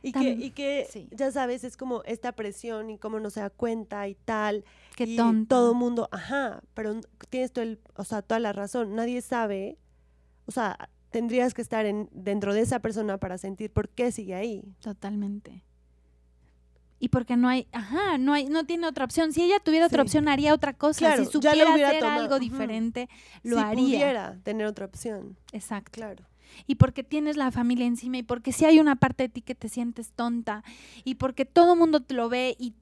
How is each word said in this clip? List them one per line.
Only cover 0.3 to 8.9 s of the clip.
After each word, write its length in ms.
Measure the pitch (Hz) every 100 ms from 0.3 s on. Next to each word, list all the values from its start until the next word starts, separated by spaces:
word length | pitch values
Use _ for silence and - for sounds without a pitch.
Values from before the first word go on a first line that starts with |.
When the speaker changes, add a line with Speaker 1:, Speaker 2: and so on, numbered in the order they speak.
| 233 262
Speaker 1:
y 40 |
que, 380 | - 277 285 262
Speaker 2:
sí. 180 | 214 185
Speaker 1:
ya 200 | 226 269
sabes, 320 | 269 247 247
es 140 | 254 -
como 240 | 262 233 -
esta 260 | 226 247
presión 580 | 233 208 202 240 220 220
y 80 | 214
cómo 220 | 214 220
no 100 | 214
se 120 | 214
da 100 | 202
cuenta 560 | _ 240 226 214 202 202
y 80 | 196
tal. 500 | - 220 214 208 - _ _ -
Speaker 2:
Qué 80 |
Speaker 1:
Y 120 | 226 226
Speaker 2:
tonta. 340 | 233 220 220
Speaker 1:
todo 260 | 254 240 240
mundo, 340 | 240 233 -
ajá, 520 | 185 - 277 247 190 _
pero 200 | - 214
n-, 80 | 220 - _ -
tienes 220 | 254 254
todo 80 | -
el, 160 | 226 220 _ -
o 80 |
sea, 200 | 196 214
toda 160 | 196 226
la 140 | 226
razón. 420 | 202 202 254 214